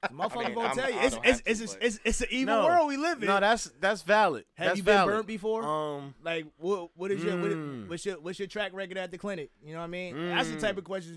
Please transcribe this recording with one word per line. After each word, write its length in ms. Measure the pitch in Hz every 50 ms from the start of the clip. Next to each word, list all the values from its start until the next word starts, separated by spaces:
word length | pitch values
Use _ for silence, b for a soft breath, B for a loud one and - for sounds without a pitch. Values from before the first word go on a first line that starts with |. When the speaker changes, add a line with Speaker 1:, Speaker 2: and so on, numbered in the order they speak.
| -
Speaker 1:
The 60 | 185
motherfucker 260 | 123 139 180 220 -
Speaker 2:
I 80 | - - 226
mean, 60 | 214
Speaker 1:
gonna 140 | 233 233 -
Speaker 2:
I'm, 80 | -
Speaker 1:
tell 140 | - 262 269
you. 80 | 247 202
Speaker 2:
I 60 | -
Speaker 1:
It's, 80 | 262 247
Speaker 2:
don't 100 | - -
Speaker 1:
it's, 100 | 220 254 233
Speaker 2:
have 60 | -
to, 60 | -
Speaker 1:
it's, 220 | 226 214 226 202 196
Speaker 2:
but 100 | - -
Speaker 1:
it's, 160 | 240 208 214 -
it's 160 | 220 220 -
an 60 | 262 -
evil 260 | 208 247 269 233 220 226
Speaker 3:
No. 60 | 202
Speaker 1:
world 220 | 320 349 349 320 294
we 100 | 285 269
live 240 | 294 330 349 277 220
in. 40 | 190
Speaker 3:
No, 120 | 196 196
that's, 300 | 190 202 226 226 - - _ _
that's 220 | - 190 214 190 -
valid. 420 | 170 202 214 214 185 151 113 92 _ _
Speaker 1:
Have 100 | - 165
Speaker 3:
That's 100 | 160 180
Speaker 1:
you 60 | 202 190
been 120 | 180 214
Speaker 3:
valid. 180 | 202 190 185 202
Speaker 1:
burnt 120 | 214 220
before? 360 | 185 220 220 190 220 220 220 226
Speaker 3:
Um, 500 | 151 156 156 151 151 147 143 139 139 131 _ 147
Speaker 1:
Like, 220 | 165 165 165 160 151 _ _
what, 320 | 151 180 202 196 175 170 _
what 160 | 165 175 196
is 140 | 202 196 170
your, 160 | 175 180 175
what, 100 | 175 170 165
Speaker 3:
mm. 360 | 160 156 147 139 123 104 95
Speaker 1:
what's 160 | 165 170 -
your, 160 | 202 190 165
what's 180 | 147 170 190 -
your 100 | 202 185
track 240 | - 214 208 196 180
record 240 | 190 196 185 185 190
at 140 | 185 180 180
the 40 |
clinic? 340 | 175 - 208 202 175 147 131 _ _ _
You 80 | 151 156
know 60 | 165
what 60 | 170
I 40 | 170
mean? 260 | 175 180 180 180 - 143 165 175
That's 220 | 175 208 254 -
the 80 | 226 202
type 140 | - 214 196
Speaker 3:
Mm. 40 | 190
Speaker 1:
of 40 | 190
questions 320 | - 190 190 175 165 170